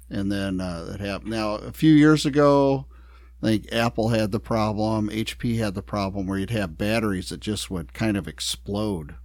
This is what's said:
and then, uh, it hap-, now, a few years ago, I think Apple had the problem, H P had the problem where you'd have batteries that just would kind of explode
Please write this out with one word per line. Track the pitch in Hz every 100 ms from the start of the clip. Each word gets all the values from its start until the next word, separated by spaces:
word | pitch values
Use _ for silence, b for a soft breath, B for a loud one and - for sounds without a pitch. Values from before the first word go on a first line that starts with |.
| b
and | 117 98
then, | 98 98 92
uh, | 92 85 92
it | 101
hap-, | 101 95
now, | 98 110 107 104
a | 120
few | - 156
years | 151 151 151
ago, | 151 143 143 143 139 139 135 b b b b b
I | -
think | 107 -
Apple | 113 117 120 110
had | 113 107
the | 101
problem, | - 113 107 104 110 110 107
H | 110 113 -
P | 123 113
had | 107
the | 98
problem | - 104 98 101 92
where | 98
you'd | 95
have | 113 92 78
batteries | 104 113 107 92 -
that | 82
just | - 101 -
would | 92 80
kind | - 113 101
of | 80
explode | - - - - 101 107 92 73 -